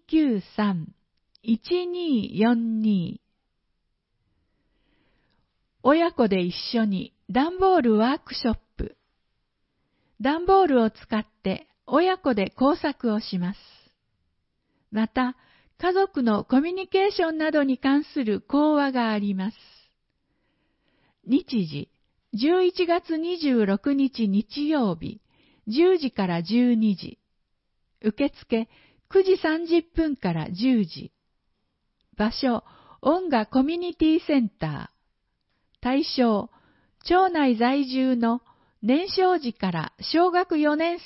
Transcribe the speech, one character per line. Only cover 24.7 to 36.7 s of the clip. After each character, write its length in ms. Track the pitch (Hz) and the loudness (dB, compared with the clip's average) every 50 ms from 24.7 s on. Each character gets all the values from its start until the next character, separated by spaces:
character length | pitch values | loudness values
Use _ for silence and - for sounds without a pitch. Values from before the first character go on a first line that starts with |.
| 320 285 240 202 170 | 0 0 0 -2 -2
日、 240 | 165 160 - - 214 _ _ _ _ _ _ _ _ - 214 | -4 -8 -12 -14 -14 _ _ _ _ _ _ _ _ -12 -6
十 280 | 214 285 339 370 381 | 0 2 4 4 4
時 140 | 339 302 247 | 2 0 -4
か 160 | - - 196 | -4 -2 -2
ら 160 | 180 170 170 170 | -2 -2 -2 -2
十 320 | 175 214 240 247 247 240 | 0 0 2 2 2 2
二 220 | 220 220 214 196 | 2 2 0 0
時。 240 | - - - - - _ _ _ _ _ _ _ _ _ _ _ _ _ _ _ _ | -2 -6 -14 -18 -20 _ _ _ _ _ _ _ _ _ _ _ _ _ _ _ _
受 320 | - 214 - - 277 285 - | -4 -4 -2 -2 -2 -4 -4
付、 320 | - - - 233 226 233 - _ _ _ _ _ _ _ _ | -8 -10 -4 -4 -4 -4 -6 _ _ _ _ _ _ _ _
九 140 | - 381 381 | 2 2 4
時 140 | 381 370 | 4 2
三 300 | 359 - 320 311 330 339 | 0 0 -2 -2 -2 -2
十 160 | 320 330 339 320 | 0 0 0 0
分 340 | _ - - 320 311 277 | _ -2 -2 -2 -2 -2
か 160 | - - 185 165 | -4 -4 -4 -4
ら 180 | 165 151 - | -4 -6 -6
十 340 | 175 175 226 262 254 226 202 | -6 -2 0 2 2 2 0
時。 280 | 160 - - - - _ _ _ _ _ _ _ _ _ _ _ _ _ _ _ _ _ _ _ _ _ | -2 -6 -12 -18 -18 _ _ _ _ _ _ _ _ _ _ _ _ _ _ _ _ _ _ _ _ _
場 160 | - 208 226 - | -2 -2 -2 -2
所、 320 | - - 254 233 - - - - - _ - - _ - | -2 -2 -2 -2 -2 -4 -10 -20 -20 _ -20 -14 _ 0
音 260 | 254 320 370 381 339 | 0 2 2 0 0
楽 240 | 277 226 214 - - | 0 0 0 0 2
コ 100 | 262 269 | 2 2
ミ 120 | 294 330 | 2 0
ュ 20 | |
ニ 180 | 349 349 349 330 | -4 -4 -6 -2
テ 220 | - 320 311 311 | 0 2 2 2
ィ 40 | 359 - | 2 0
セ 140 | - 302 269 | 0 0 0
ン 80 | 233 202 | 0 -2
タ 420 | - - 165 156 147 135 - - | -4 -6 -8 -8 -6 -8 -12 -14
ー。 920 | _ _ _ _ _ _ _ _ _ _ _ _ _ _ _ _ _ _ | _ _ _ _ _ _ _ _ _ _ _ _ _ _ _ _ _ _
対 220 | - 247 254 277 330 - - | -6 -2 -2 -2 -2 -2 0
象、 340 | - 247 233 214 202 - - _ _ _ _ | 0 2 2 2 0 -2 -6 _ _ _ _